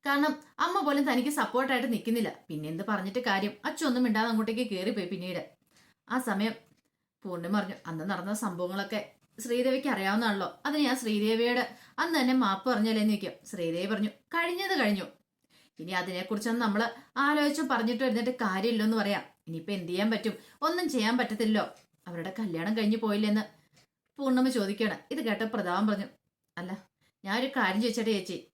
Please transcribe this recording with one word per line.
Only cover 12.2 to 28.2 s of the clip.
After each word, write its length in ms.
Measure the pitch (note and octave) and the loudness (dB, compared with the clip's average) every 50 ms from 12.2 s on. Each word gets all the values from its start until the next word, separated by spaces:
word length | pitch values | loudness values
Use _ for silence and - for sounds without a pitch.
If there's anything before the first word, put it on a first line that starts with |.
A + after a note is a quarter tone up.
| B3+ B3 C4 | 4 4 4
മാപ്പ് 360 | C4 B3 G3 G3 F#3+ - B3+ | 4 4 4 2 0 0 0
പറഞ്ഞല്ലേ?" 320 | B3 G#3 G#3+ A3 A3+ A3 | 2 2 2 2 2 2
എന്ന് 120 | G#3+ G#3+ G#3+ | 2 2 2
ചോദിക്കും. 340 | G3+ G3+ - - - - | 0 -2 -8 -10 -12 -14
ശ്രീദേവി 400 | - - F#3 E3+ E3 E3 E3+ F3+ G3+ A3 | -12 -6 -4 -2 -2 -2 -2 -2 -2 -2
പറഞ്ഞു, 160 | G3 G#3 G#3+ | -2 -2 -4
"കഴിഞ്ഞത് 720 | - _ _ _ - E4+ E4+ F4 F4 F4+ G4 F#4+ F#4+ D4+ | -4 _ _ _ -2 -2 0 0 -2 -4 -2 0 0 2
കഴിഞ്ഞു, 260 | A#3+ G#3 G3+ F#3+ - - - _ _ _ _ _ _ _ _ _ _ _ _ - | 2 2 2 0 -2 -8 -14 _ _ _ _ _ _ _ _ _ _ _ _ -14
ഇനി 120 | D#3+ F3 | -10 -4
അതിനെക്കുറിച്ചൊന്നും 720 | F#3 F3+ F3+ F#3 F#3 F3+ F#3 F#3 A3 G3+ G#3 A#3+ A3+ A#3+ | -4 -2 -2 -2 -4 -6 -4 -4 -4 -2 -2 -2 0 0
നമ്മൾ 200 | A#3+ G#3+ G3 G#3+ A#3 - - - - _ _ | 0 0 2 0 0 -2 -4 -10 -20 _ _
ആലോചിച്ചും 500 | B3+ C#4 C#4+ D4+ D4+ D4 D4 D4 D#4 D#4 | 0 0 2 2 4 2 2 2 0 0
പറഞ്ഞിട്ടും 380 | B3+ C4 A#3 A3 A3+ B3 A3 C4 | 0 0 0 2 0 0 2 2
ഇരുന്നിട്ട് 260 | B3+ G#3+ A#3 A3+ B3 | 2 2 2 0 0
കാര്യമില്ലെന്ന് 680 | B3 - B3 G3+ F#3 F#3+ G3 A#3+ A#3 A3 G#3+ A3 A3+ | -2 0 -2 -2 0 2 2 2 2 4 2 2 2
പറയാം. 260 | A3 G3+ G3+ G3+ E3 - - _ _ _ | 2 2 0 0 -2 -4 -8 _ _ _
ഇനിയിപ്പോ 260 | - E3 E3 E3 - G3+ | -10 -8 -8 -4 -4 -4
എന്ത് 180 | F#3+ F3 D#3+ | -4 -4 -4
ചെയ്യാൻ 200 | F3 F#3 G#3 A3 | -2 0 2 2
പറ്റും? 220 | A3+ G#3 - A3 - - - - - _ | 2 2 0 -2 -4 -4 -12 -20 -10 _
ഒന്നും 280 | D4 D#4+ F4 F4 F4+ D4 | -2 0 0 0 0 0
ചെയ്യാൻ 280 | C#4+ B3 G#3+ A3 A#3+ | 0 2 2 2 2
പറ്റത്തില്ലല്ലോ, 480 | B3 B3 - A3 G#3 A3+ A3 G#3+ G#3 F3 - - - - _ _ _ _ | 2 0 -2 0 0 2 4 4 2 2 -2 -6 -16 -20 _ _ _ _
അവരുടെ 260 | F3+ E3+ E3+ E3 F#3+ F#3+ - | -10 -8 -6 -6 -6 -6 -4
കല്യാണം 380 | A3 F#3+ D#3+ D#3+ E3 G3+ A3 | -4 -4 -2 -2 -2 0 0
കഴിഞ്ഞു 200 | A3+ G#3+ G#3 A3 | 2 2 2 2
പോയില്ലെന്ന്" 440 | A3 A3+ G#3+ G3+ G#3 G#3+ G#3 G#3 G#3+ G#3+ - - _ _ _ _ - _ _ _ _ _ _ _ - | 2 0 0 0 2 2 2 2 0 0 -4 -10 _ _ _ _ -20 _ _ _ _ _ _ _ -4
പൂർണ്ണമ 300 | C#4 C4 B3+ B3+ B3+ C4 | 0 2 4 4 4 4
ചോദിക്കുകയാണ്. 480 | - B3 G3+ G3 G3+ - A3+ G3+ - - - _ | 2 2 0 0 0 0 0 -2 -2 -4 -8 _
ഇത് 100 | - D#4+ D#4+ | -6 -4 -2
കേട്ട 160 | A3+ G#3 G3+ | -2 0 0
പ്രതാപൻ 460 | A3+ A3 - G#3+ F#3 F3+ F3 F#3+ G#3+ | -2 -2 -2 -2 -2 0 2 2 2
പറഞ്ഞു, 220 | G#3+ G3+ F#3+ G3 - - _ _ _ _ _ _ _ _ | 2 2 0 -4 -8 -12 _ _ _ _ _ _ _ _
"അല്ല, 140 | F3 F3 F3+ F#3+ G#3+ - _ _ _ _ _ _ _ - | -10 -8 -8 -8 -10 -12 _ _ _ _ _ _ _ -6
ഞാനൊരു 240 | G3 G3+ A#3+ B3+ | -4 -2 -2 -2
കാര്യം 340 | C4+ C4+ C4+ A3 F#3+ F#3+ G#3 | -2 0 0 0 2 2 2
ചോദിച്ചോട്ടെ 300 | A#3 A#3+ A3 A#3 A3 A3+ | 0 2 0 0 0 2
ചേച്ചി 260 | A3 G3 | 0 0